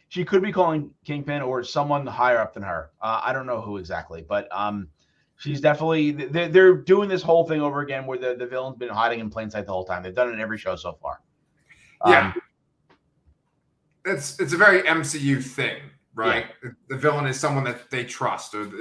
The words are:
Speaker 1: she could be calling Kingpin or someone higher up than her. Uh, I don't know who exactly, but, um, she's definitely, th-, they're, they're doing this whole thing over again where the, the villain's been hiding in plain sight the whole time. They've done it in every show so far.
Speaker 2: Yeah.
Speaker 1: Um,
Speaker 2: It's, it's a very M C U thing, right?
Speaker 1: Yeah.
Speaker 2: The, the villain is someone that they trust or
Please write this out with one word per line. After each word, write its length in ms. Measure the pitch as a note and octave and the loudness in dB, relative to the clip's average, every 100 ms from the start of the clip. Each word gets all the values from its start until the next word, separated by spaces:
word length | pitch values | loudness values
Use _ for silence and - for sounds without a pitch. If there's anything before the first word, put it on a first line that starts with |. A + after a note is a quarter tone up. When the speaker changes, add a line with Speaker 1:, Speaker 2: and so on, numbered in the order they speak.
| _ | _
Speaker 1:
she 140 | F3+ | -6
could 180 | E3 G3 | 2 2
be 100 | G#3 | 2
calling 420 | F#3+ E3+ D#3 C#3+ _ | 2 2 2 -4 _
Kingpin 380 | - D3 C#3 C#3+ | -10 -8 -4 -4
or 220 | B2+ B2+ | -2 -4
someone 420 | B2 D3+ D3 C#3+ C3+ | -4 -2 0 -2 -2
higher 320 | G#2+ B2+ A#2 | 0 2 2
up 160 | G#2+ | 0
than 80 | - | -6
her. 280 | G2 E2 D#2 - | -8 -8 -8 -8
Uh, 200 | A2 A2+ | -4 -2
I 80 | A#2+ | -2
don't 140 | C3 B2+ | -4 -4
know 140 | A2+ | -6
who 180 | G#2 G2+ | -6 -10
exactly, 440 | E2+ E2+ - E2 | -8 -10 -10 -14
but, 240 | D#2 G2+ - | -4 -4 -4
um, 340 | F#2 G#2 G#2 E2 _ _ _ _ - | -4 -4 -4 -10 _ _ _ _ -14
she's 220 | C#3+ C#3+ | -8 2
definitely, 520 | D3+ D3 D#3+ D#3+ D3 | 2 2 0 2 0
th-, 180 | D3 C3+ | -2 -4
they're, 180 | D#3+ E3+ | -2 4
they're 260 | F3+ F#3 D#3 | 8 10 8
doing 320 | E3 G3 G3+ | 6 4 4
this 120 | F3+ | -2
whole 240 | D#3+ E3 D#3+ | 4 4 4
thing 120 | D#3 | 0
over 200 | D3 C#3+ | 0 -2
again 260 | C#3 C3+ C3 | -4 -6 -6
where 120 | B2+ | -4
the, 180 | B2+ B2 | -4 -4
the 100 | B2 | -6
villain's 300 | B2+ C3 A#2+ | -6 -6 -8
been 140 | A#2+ | -6
hiding 280 | G#2 A#2 A#2 | 0 0 0
in 100 | G#2+ | -6
plain 220 | A2 G#2+ | -8 -8
sight 160 | G#2 G2 | -8 -6
the 60 | |
whole 120 | F#2 | -6
time. 200 | F#2 F2+ | -6 -8
They've 100 | F#2 | -4
done 140 | F#2+ B2 | 0 0
it 60 | |
in 60 | A2 | -2
every 180 | G#2+ G#2+ | -8 -6
show 180 | F#2+ F2 | -6 -6
so 160 | F2+ D#2+ | -8 -10
far. 180 | C#2+ - _ _ _ _ _ _ _ - G#2 | -10 -12 _ _ _ _ _ _ _ -2 4
Speaker 2:
Yeah. 200 | D3 F#2+ | 6 4
Speaker 1:
Um, 80 | F4 - _ _ _ _ _ _ _ _ _ _ _ _ _ _ _ | -4 -16 _ _ _ _ _ _ _ _ _ _ _ _ _ _ _
Speaker 2:
It's, 340 | F#3+ D#3+ - - | -6 -6 -6 -6
it's 140 | D#3 | -2
a 40 | E3+ | 6
very 300 | G#3 F#3 D#3 | 6 6 4
M 160 | D#3+ | 0
C 160 | C#3 D3+ | -2 -2
U 220 | C#3 C3 | 0 0
thing, 420 | - - A#2 - - _ _ | -2 -4 -4 -4 -14 _ _
right? 320 | A2+ A2+ A2+ - - | -4 0 0 -4 -12
Speaker 1:
Yeah. 80 | B2 - - | -18 -18 -12
Speaker 2:
The, 60 | |
the 60 | C3 | 0
villain 260 | D3+ D3 C3+ | 2 2 0
is 140 | B2 | 0
someone 240 | D3 C#3 | 0 0
that 260 | B2 A#2 - | -2 -6 -8
they 140 | B2+ | -8
trust 500 | - - B2 G#2+ - | -6 -4 -4 -4 -8
or 140 | G#2+ G2+ G2 | -8 -8 -8